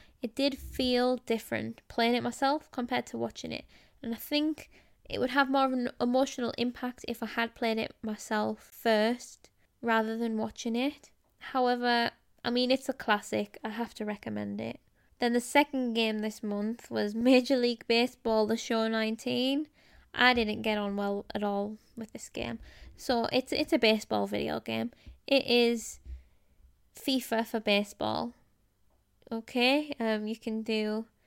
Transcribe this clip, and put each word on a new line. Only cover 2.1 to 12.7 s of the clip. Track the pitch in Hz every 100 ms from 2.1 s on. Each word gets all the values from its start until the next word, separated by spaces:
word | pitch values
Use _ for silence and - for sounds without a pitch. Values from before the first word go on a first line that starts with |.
| 240
it |
myself | 240 240 269 302 -
compared | - 247 247 233
to | 233
watching | 226 - -
it. | - - - - _
And | 226 226
I |
think | - 294 302 311 - - _ _ -
it | 196
would | 254
have | 254 269
more | 269 269
of |
an | 262 240 -
emotional | 240 247 262 - 240 -
impact | 240 240 247 247 -
if | 233
I | 220
had | - 233 -
played | 233 220
it | 220 -
myself | 220 214 - 214 214 214
first | - - 233 220 214 247 - - - _ _ _
rather | 233 226 220 226
than | 233 220
watching | 214 - 233 226
it. | 269 294 - _ _ _
However, | - 269 247 247 240 240 233 - _ _ -
I |
mean, | 240 247